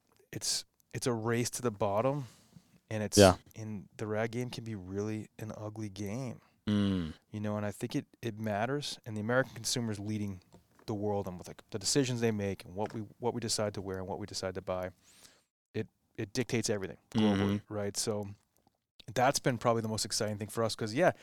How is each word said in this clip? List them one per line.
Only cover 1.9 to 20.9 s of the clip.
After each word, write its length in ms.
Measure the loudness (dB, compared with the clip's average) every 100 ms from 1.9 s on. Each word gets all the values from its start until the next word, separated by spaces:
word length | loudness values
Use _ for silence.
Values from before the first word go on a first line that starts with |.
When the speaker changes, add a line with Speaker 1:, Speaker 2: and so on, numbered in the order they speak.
| 4 2 0 -6 -12 -20 -20 _ -20 -6
Speaker 1:
and 140 | -4
it's 140 | 2 10
Speaker 2:
Yeah. 180 | 10 10 0
Speaker 1:
in 360 | -12 -8 -8 -10 -8
the 100 | -4
rag 240 | -2 -2
game 180 | -2 -6
can 140 | -6
be 120 | -8 -8
really 540 | -6 -4 -4 -4 -8 -12
an 120 | -10 -8
ugly 320 | -8 -6 -8
game. 500 | -6 -6 -6 -6 -10 -16 _ 0
Speaker 2:
Mm. 480 | 2 4 2 -2 -8 _
Speaker 1:
You 100 | -6
know, 160 | -4 -2
and 80 | -4
I 60 |
think 260 | -4 -4 -4
it, 80 | -6 -8
it 180 | -8 -4
matters, 580 | -2 0 0 -2 -4 -8 -8
and 120 | -6
the 20 |
American 340 | 2 2 2
consumer's 460 | 0 -2 -2 -2 -4
leading 400 | -4 -4 -4 -8 _ -20 _ _ -6
the 80 |
world 340 | -2 0 0 -2
on 100 | -8
with, 120 | -12
like, 120 | -16 -10
the 80 | -6
decisions 420 | 0 2 2 2
they 100 | 2
make 320 | 2 0 -2
and 120 | -6 -6
what 180 | -4
we, 80 | -4 -10 -4
what 140 | -2
we 80 | -2
decide 320 | -2 0 0
to 80 | -2
wear 160 | -6 -6
and 100 | -4
what 120 | -6
we 60 | -6
decide 300 | -6 -4 -6
to 60 |
buy. 300 | -4 -4 -4 -10 _ -20 -20 _ _ _ _
It, 140 | -8 -8 _ _ -8
it 160 | -4
dictates 380 | -2 0 0 0
everything 280 | 0 -2 -10 _
globally, 480 | 2 4 4 2 0
Speaker 2:
Mm-hmm. 140 | -2
Speaker 1:
right? 240 | -6 -4 -2
So 320 | -2 -2 -4 -12 _ _ _ _ _ _ -6
that's 260 | 2 4 4
been 180 | 0 2
probably 240 | 2 2
the 80 | 2
most 160 | -2 -2
exciting 320 | -2 -2 -4
thing 100 | -6
for 160 | -2
us 120 | -2 0
'cause, 180 | -4